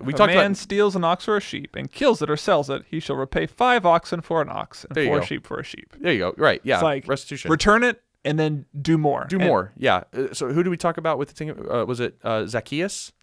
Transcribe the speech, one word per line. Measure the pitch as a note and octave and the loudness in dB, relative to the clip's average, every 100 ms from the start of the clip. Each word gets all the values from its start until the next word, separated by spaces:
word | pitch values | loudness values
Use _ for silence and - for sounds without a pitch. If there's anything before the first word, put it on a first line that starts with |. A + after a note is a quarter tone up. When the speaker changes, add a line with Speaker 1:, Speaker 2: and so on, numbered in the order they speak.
Speaker 1:
we | B2+ | -4
Speaker 2:
If | D3 | 2
Speaker 1:
talked | G#3 | 4
Speaker 2:
a | F#3 | 6
man | G3+ | 4
Speaker 1:
about | G3 | 0
Speaker 2:
steals | - G3+ G#3 | -2 0 2
an | F#3+ | 2
ox | E3 F3+ - | 0 -2 -2
or | G#3 | -2
a | |
sheep | - - C#3+ | -4 -12 -12
and | - C3 | -12 -10
kills | - C#4 G#3 | 0 2 2
it | D3 | 0
or | D3+ | -2
sells | - E3 C3+ | 2 2 2
it, | - - | -6 -6
he | D#3+ | -8
shall | - C#3 | -4 -4
repay | C3+ F3+ D#3+ | -2 -2 -4
five | - B3 B3 | 0 2 4
oxen | F3+ E3+ - F3 | 4 2 2 -8
for | - E3 | -2 -2
an | C#3 | -2
ox | - - - | -6 -10 -14
and | - | -6
Speaker 1:
There | D#3 | -2
you | C#3+ | 0
Speaker 2:
four | F3 | 0
Speaker 1:
go. | |
Speaker 2:
sheep | - C3 | -2 -8
for | - - | -8 -12
a | |
sheep. | C3 - - - | -10 -16 -18 -4
Speaker 1:
There | F3 | 0
you | A#2+ | 0
go. | F2 - | 0 2
Right. | D3 F#2 | 2 2
Yeah. | B2+ B2+ | 0 2
Speaker 2:
It's | |
like, | D#3 C#3 - | 2 0 -4
Speaker 1:
Restitution. | C3+ - C#3 E3+ | -6 -6 -8 0
Speaker 2:
return | D#3+ G#3 A3 | 2 4 4
it | B3 A#3 _ _ | 2 -4 _ _
and | - D3+ | -2 0
then | D#3 D3+ - C#3+ | 0 -2 -8 -6
do | C#3 D#3+ | 2 2
more. | D3+ B2 C3+ | 2 0 -2
Speaker 1:
Do | F#3 | 0
Speaker 2:
And | F3+ | 4
Speaker 1:
more. | A2 F#2+ - | 2 0 -2
Yeah. | B2+ F#2 - A#2+ | 2 2 0 -4
Uh, | C3+ | -4
so | A#2+ C3 | -4 -2
who | D3+ | 0
do | F3+ | 0
we | F3 | 0
talk | F3 E3 | -2 -2
about | D#3+ C#3 | -4 -4
with | C#3+ | -6
the | |
thing? | - D#3 - - | -8 -10 -10 -4
Uh, | A#2+ | -2
was | G#2 B2 | -2 -2
it, | A#2+ - | -4 -4
uh, | A#2 A2 G#2 | -4 -2 -2
Zacchaeus? | A#2 - D3 F#3+ - - _ | -6 -4 -4 -4 -6 -12 _